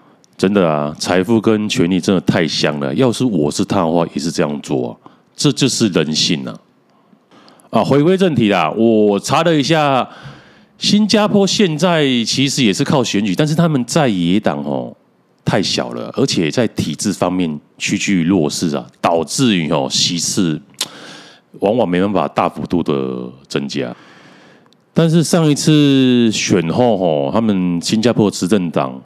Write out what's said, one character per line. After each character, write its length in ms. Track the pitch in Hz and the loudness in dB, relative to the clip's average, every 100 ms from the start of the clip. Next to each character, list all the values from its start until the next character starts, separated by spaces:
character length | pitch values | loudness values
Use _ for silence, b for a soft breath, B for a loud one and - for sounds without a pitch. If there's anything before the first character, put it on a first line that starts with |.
| b b b - | b b b -2
真 160 | 95 | 0
的 160 | 101 87 | 2 2
啊， 260 | 76 73 80 | 0 -4 -6
财 240 | - 92 | -2 0
富 180 | 95 113 | 2 2
跟 260 | 110 107 107 | 2 0 0
权 220 | - 85 | -2 0
力 100 | 92 | 0
真 140 | 90 | 2
的 80 | 92 | 0
太 260 | - 101 80 | 2 0 0
香 320 | - 82 73 | -2 -2 -2
了。 140 | 69 | -4
要 180 | 85 127 | 0 0
是 140 | 107 123 | 0 -2
我 240 | 92 73 | 0 0
是 160 | 73 95 | -2 -2
他 120 | 101 | 0
的 140 | 82 | 0
话， 140 | 85 85 | 0 -2
也 60 | - | -4
是 100 | 80 | -6
这 140 | 80 | -2
样 180 | 78 73 | -4 -4
做 300 | - 69 60 | -4 -4 -4
啊。 180 | - B B B - | -10 B B B -2
这 140 | 147 | -2
就 160 | - 131 | 0 -2
是 220 | - 110 | 0 0
人 260 | 87 76 78 | 0 0 -2
性 300 | - 78 62 | -2 -2 -6
啊。 120 | - _ _ _ _ _ _ _ B B B B | -14 _ _ _ _ _ _ _ B B B B
啊， 140 | 113 | -2
回 180 | 95 139 | 2 2
归 160 | 151 190 | 2 2
正 160 | 190 | 2
题 140 | 131 107 | 2 2
啦， 220 | 95 80 | 2 0
我 480 | 78 113 110 104 101 | 2 2 4 2 2
查 240 | - 139 | 0 0
了 100 | 165 | 2
一 80 | 156 | 2
下， 460 | 127 160 147 135 107 B B B B B B B | 2 2 2 0 -2 B B B B B B B
新 280 | - 208 214 | 0 2 2
加 220 | 214 208 | 2 2
坡 180 | 202 196 | 2 2
现 320 | - 196 151 | 2 0 2
在 280 | 185 165 139 123 | 0 2 2 0
其 240 | 110 - 135 | 0 0 -2
实 160 | 135 | 2
也 100 | 120 | 2
是 120 | 131 139 | 2 2
靠 180 | 156 | 0
选 200 | 113 98 | 0 0
举， 120 | 107 90 | 0 0
但 100 | 151 | 0
是 80 | |
他 140 | 160 170 | 2 0
们 160 | 143 | 0
在 240 | 120 170 139 | 0 0 2
野 320 | 95 85 101 | 2 2 2
党 240 | 104 73 | 0 -4
哦 320 | 71 67 62 - _ _ _ _ | -4 -6 -8 -14 _ _ _ _
太 180 | - 117 | -2 -2
小 300 | - - 120 | 0 -4 -6
了， 180 | 120 110 - | -8 -8 -2
而 100 | 135 | -2
且 240 | - 80 | 0 0
在 160 | - 110 | 0 -2
体 260 | - - 73 | -2 -6 -4
制 160 | 104 | -4
方 200 | 87 90 | -2 -2
面 280 | 92 85 76 - - | 0 -2 -6 -12 -10
屈 200 | - 101 | -6 -4
居 260 | - 95 | 0 0
弱 260 | 80 95 73 | 2 2 0
势 240 | - 87 71 | -2 -4 -4
啊， 100 | 64 _ | -8 _
导 240 | 95 85 78 | 0 0 -2
致 320 | - 127 95 | -2 0 0
于 120 | 78 | 0
哦 180 | 78 65 | -2 -2
席 260 | - - 87 | -2 -4 -4
次 440 | - - 87 76 - - B B B B B B B - | -4 -2 -2 -4 -10 -12 B B B B B B B -4
往 160 | 98 120 | -2 0
往 120 | 98 | 0
没 120 | 87 | 0
办 140 | 98 | 0
法 120 | 92 71 | 0 -2
大 180 | - 90 | -2 -2
幅 180 | 76 73 | -4 -4
度 160 | 87 | -2
的 480 | 78 71 65 64 62 65 - | 0 -2 -4 -8 -12 -16 -8
增 180 | 73 69 | -8 -6
加。 260 | 69 62 58 B B B B B B B _ _ | -8 -8 -12 B B B B B B B _ _
但 160 | - 165 | 0 4
是 120 | 170 | 4
上 240 | 151 175 156 | 4 2 2
一 80 | |
次 800 | 143 - 151 143 135 131 123 117 | 2 4 4 4 4 4 4 2
选 380 | 104 - 98 82 | 0 0 0 0
后 280 | 82 123 98 | 2 2 2
哦， 320 | 90 73 69 | 0 0 0
他 80 | 98 | 0
们 360 | 113 98 90 87 | 0 0 0 -2
新 200 | - 110 | -2 0
加 120 | 117 | 2
坡 180 | 113 104 | 2 0
执 160 | - 90 | 0 0
政 240 | 104 85 | 0 0
党 300 | 80 67 65 | -2 -4 -8